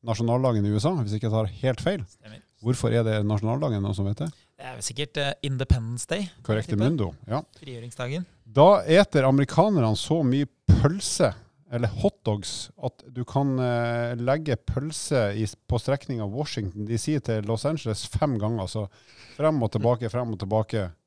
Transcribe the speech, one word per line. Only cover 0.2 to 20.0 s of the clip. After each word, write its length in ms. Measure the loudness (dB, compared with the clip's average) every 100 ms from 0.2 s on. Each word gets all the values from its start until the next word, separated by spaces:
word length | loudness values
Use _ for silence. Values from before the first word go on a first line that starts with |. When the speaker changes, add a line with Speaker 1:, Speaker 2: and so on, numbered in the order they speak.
| 0 2 2 2 2
Speaker 1:
i 20 |
U 80 | 2
S 80 |
A, 60 | 0
hvis 240 | 0 -2
ikke 160 | -2 0
jeg 0 |
tar 160 | 0 -2
helt 340 | -2 -4 0
feil. 240 | -2 -2
Speaker 2:
Stemmer. 380 | -8 _ -20 -20 _ _
Speaker 1:
Hvorfor 300 | -2 0 2
er 100 | 2
det 220 | 2 2
nasjonaldagen, 560 | 0 0 0 -2 -2 -2
noen 140 | -2
som 100 | -2
vet 140 | -2 -2
det? 140 | -6 -8 _ _
Speaker 2:
Det 100 | -16
er 80 |
vel 80 | -10
sikkert, 340 | -10 -8 -8 -4
eh, 180 | -6 -4
Independence 640 | -6 -4 2 2 2 -8 -6
Day, 240 | -6 -6 -8
Speaker 1:
Korrekt 260 | -2 -2 0
i 40 |
Speaker 2:
tipper 120 | 0
jeg. 60 | 0
Speaker 1:
mundo, 220 | 0 -4 -6 -6
ja. 140 | -6 -6 -18
Speaker 2:
Frigjøringsdagen. 640 | -16 -14 -14 -10 -6 -6 -8 _ -2
Speaker 1:
Da 360 | 8 8 8
eter 420 | 6 6 6 4
amerikanerne 720 | 4 4 4 4 4 4 2 0
så 260 | 0 2
mye 240 | 2 2 -2 _ 4
pølse, 680 | 6 6 0 -6 0 0 0 -18 _ _
eller 160 | -4 -2
hotdogs, 840 | 0 -2 _ -4 -4 -4 -12 -14 -8
at 200 | -8 _ -16
du 140 | -12
kan, 340 | -4 -2 0 0
eh, 560 | 0 0 -2 -2 -4 -2
legge 400 | 0 0 0 -4
pølse 760 | -2 -4 -6 -8 -2 0 2
i, 120 | 0 -4 -6 -4
på 140 | -4
strekningen 500 | 0 -4 -4 -6 -6
Washington 540 | -6 -6 -6 -6 -8
D 140 | -4 -4
C 200 | -2 -2
til 220 | -2 -4
Los 220 | -2 -2
Angeles 400 | -2 -4 -4 -6 -6
fem 320 | -2 0 0
ganger, 300 | -2 -4 -6
så 200 | -6 -8 _ _ -20 -20 -2
frem 260 | 0 0
og 100 | -2
tilbake, 380 | 0 0 0